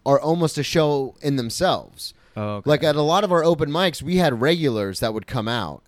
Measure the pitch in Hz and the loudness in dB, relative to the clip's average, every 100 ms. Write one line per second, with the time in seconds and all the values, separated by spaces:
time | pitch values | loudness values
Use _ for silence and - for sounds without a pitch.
0 | - 139 151 170 160 - 139 170 151 143 | 2 2 2 2 0 -2 -2 2 2 0
1 | 131 - 147 139 117 - 185 107 50 - | -4 -4 -2 -2 -2 -2 0 0 -4 -16
2 | - - _ - 107 104 135 147 160 147 | -18 -18 _ -8 -8 -4 0 2 2 2
3 | 151 180 208 175 160 160 147 156 185 - | 2 2 2 2 2 2 0 0 -2 -2
4 | 135 180 160 117 135 170 147 110 98 92 | -2 2 2 2 0 2 0 0 -4 -4
5 | 117 107 - 127 110 120 85 71 | -4 -4 -6 -6 -4 -4 -6 -10